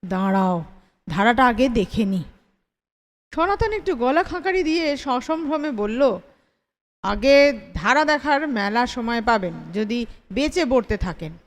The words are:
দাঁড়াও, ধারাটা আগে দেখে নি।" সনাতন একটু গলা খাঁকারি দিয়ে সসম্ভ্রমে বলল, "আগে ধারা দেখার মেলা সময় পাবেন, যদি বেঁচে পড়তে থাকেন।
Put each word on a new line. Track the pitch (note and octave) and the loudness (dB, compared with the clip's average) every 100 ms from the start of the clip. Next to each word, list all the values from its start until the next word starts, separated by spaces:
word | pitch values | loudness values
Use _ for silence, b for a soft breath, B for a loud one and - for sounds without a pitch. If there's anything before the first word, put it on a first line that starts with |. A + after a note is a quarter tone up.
দাঁড়াও, | F3+ F#3 F#3+ F#3+ F#3 F3 D#3+ - _ _ - | -6 -4 0 2 2 -2 -6 -16 _ _ -8
ধারাটা | D#3 G#3 A#3+ B3+ | 0 2 4 4
আগে | A3 C4 | 4 2
দেখে | A#3 F#3+ - | 2 -2 0
নি।" | G3+ F#3+ D3+ - _ _ _ _ _ _ _ _ _ | 0 -2 -6 -16 _ _ _ _ _ _ _ _ _
সনাতন | - E4+ G4+ A4+ | -2 0 2 0
একটু | G#4+ F#4 D4 | -2 -4 -2
গলা | B3 D4 | 2 2
খাঁকারি | F#4+ F4 F4 F#4 | 0 -4 -2 0
দিয়ে | D#4+ D#4+ D#4+ C#4+ | 0 0 0 -2
সসম্ভ্রমে | C#4+ B3+ - D#4+ D#4 D4+ D4+ | -2 -4 -2 -4 -2 -2 -4
বলল, | A#3 G#3 A3+ C#4 G#3+ - _ _ _ _ _ _ _ | -4 -4 2 2 2 -10 _ _ _ _ _ _ _
"আগে | G3 G3+ A#3+ C#4 C#4+ A#3 - | -6 0 4 6 6 2 -8
ধারা | - F#3+ C4+ | -4 0 2
দেখার | D4+ D4 D4 C#4+ D4+ | 2 0 0 0 0
মেলা | A#3 G3+ A3 B3 | -2 -2 0 -2
সময় | - A3+ A#3 | -2 -4 -2
পাবেন, | A3 A3+ F#3 E3 D#3+ | 0 0 0 -8 -8
যদি | F3+ G#3+ A#3+ A#3 b _ | -6 -4 -4 -6 b _
বেঁচে | F#3 D4+ E4+ | -2 -2 0
পড়তে | D4+ B3+ A3+ G#3+ | 2 0 0 -4
থাকেন। | F#3 E3 D#3+ E3 | -4 -6 -10 -14